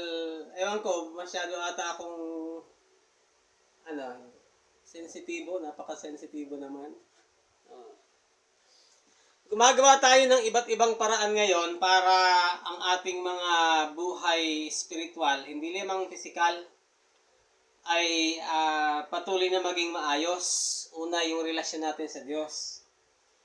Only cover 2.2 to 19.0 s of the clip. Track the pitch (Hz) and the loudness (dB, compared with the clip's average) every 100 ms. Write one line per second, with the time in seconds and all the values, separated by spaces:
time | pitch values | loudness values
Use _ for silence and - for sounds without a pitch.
2.2 | 165 165 160 165 - _ _ _ _ _ | -10 -8 -10 -12 -16 _ _ _ _ _
3.2 | _ _ _ _ _ _ 165 147 131 123 | _ _ _ _ _ _ -12 -10 -10 -14
4.2 | 123 - _ _ _ _ _ 165 165 180 | -20 -20 _ _ _ _ _ -18 -16 -16
5.2 | - 170 160 180 156 151 143 151 151 147 | -10 -10 -6 -8 -8 -12 -12 -12 -12 -14
6.2 | 151 151 143 143 139 139 147 160 _ _ | -12 -12 -10 -10 -10 -12 -14 -16 _ _
7.2 | _ _ _ _ _ 127 427 - _ _ | _ _ _ _ _ -20 -20 -20 _ _
8.2 | _ _ _ _ _ _ _ _ _ _ | _ _ _ _ _ _ _ _ _ _
9.2 | _ _ - 214 247 247 269 269 262 262 | _ _ -6 4 6 8 8 10 8 8
10.2 | 262 254 220 220 240 220 226 220 214 220 | 8 6 4 0 0 2 2 2 0 0
11.2 | 208 208 208 175 170 175 185 185 180 185 | 0 2 4 2 0 0 4 6 6 6
12.2 | 185 180 180 - 175 175 180 185 185 180 | 6 6 4 0 -6 -6 0 0 -2 -4
13.2 | 180 180 180 170 165 160 156 151 180 180 | -4 -4 0 4 4 4 2 -4 -6 -2
14.2 | 175 165 160 156 151 - - 165 165 165 | 0 2 0 -2 -4 -8 -8 -8 -10 -2
15.2 | 151 139 143 151 165 190 196 190 185 180 | 0 0 -4 -8 -6 -6 -4 -4 -6 -10
16.2 | 165 170 175 175 - _ _ _ _ _ | -10 0 0 0 -10 _ _ _ _ _
17.2 | _ _ _ _ _ _ 175 170 170 165 | _ _ _ _ _ _ -2 0 2 2
18.2 | 160 165 160 156 156 156 151 147 | 0 -2 -2 0 2 2 0 0